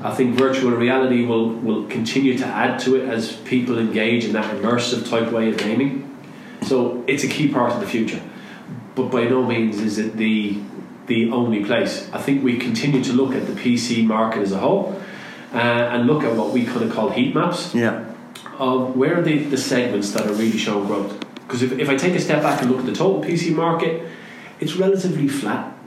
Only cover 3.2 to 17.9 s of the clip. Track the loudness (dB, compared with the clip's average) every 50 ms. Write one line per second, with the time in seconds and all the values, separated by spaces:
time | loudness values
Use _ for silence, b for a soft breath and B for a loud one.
3.2 | -4 -4 -6 -10 -6 0 0 0 2 2 0 0 0 0 0 0 2 2 2 2
4.2 | 0 0 0 -2 -2 -2 -4 -2 0 0 0 0 0 0 -2 -2 -2 0 0 0
5.2 | 0 2 0 0 2 2 0 0 0 0 2 2 2 0 0 -2 -8 -10 -14 -16
6.2 | B B B B B B B B -2 0 2 2 2 0 -2 -4 -2 -2 -2 0
7.2 | 0 -2 -2 0 0 2 2 2 0 0 0 -2 -4 -2 -2 -2 0 0 -2 -6
8.2 | -10 B B B B B B B B B -14 -14 -14 -10 -4 -4 -2 0 0 0
9.2 | 2 2 2 2 2 2 2 2 2 0 0 0 -2 -2 0 0 -2 -2 -2 0
10.2 | 0 2 2 2 0 0 -4 -4 -6 -10 -12 -14 -14 -14 -16 -18 -4 -2 0 2
11.2 | 2 2 2 2 2 2 2 0 0 0 2 0 0 0 -2 -6 -8 -10 -10 -6
12.2 | 0 2 2 2 2 2 0 0 -2 -2 -2 0 0 2 2 2 2 2 2 2
13.2 | 2 2 0 -2 -2 -4 -6 -4 0 2 2 2 2 0 0 2 2 2 4 2
14.2 | 2 0 0 0 0 0 0 0 2 2 2 2 0 -2 B B B B B B
15.2 | B B B B B B -4 0 2 2 4 4 2 2 2 2 4 4 4 4
16.2 | 2 2 0 0 0 0 2 0 0 0 0 -2 -2 0 0 0 0 0 2 2
17.2 | 2 2 2 2 2 2 0 -2 -6 -2 0 2 2 2